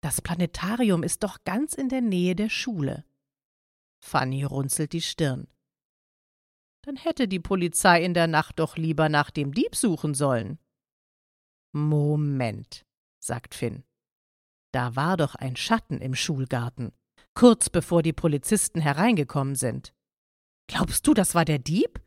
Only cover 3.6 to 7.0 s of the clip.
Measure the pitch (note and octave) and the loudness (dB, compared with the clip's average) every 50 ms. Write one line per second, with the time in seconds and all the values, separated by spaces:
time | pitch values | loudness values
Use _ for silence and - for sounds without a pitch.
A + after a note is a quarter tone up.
3.6 | _ _ _ _ _ _ _ _ - - - C#3+ B2+ C3 C3 C#3 C#3+ C3+ - C#3 | _ _ _ _ _ _ _ _ -20 -2 -2 0 0 0 -2 -4 -4 -4 -2 -4
4.6 | C3+ C3+ - - D#3+ D3 - E3 D#3+ - - - E3+ C#3+ B2+ C3+ - - _ _ | -4 -2 -2 -4 -4 -4 -4 -6 -6 -6 -4 -2 -2 -2 -2 -4 -8 -14 _ _
5.6 | _ _ _ _ _ _ _ _ _ _ _ _ _ _ _ _ _ _ _ _ | _ _ _ _ _ _ _ _ _ _ _ _ _ _ _ _ _ _ _ _
6.6 | _ _ _ _ _ C#4+ C#4 C4 | _ _ _ _ _ -12 -12 -6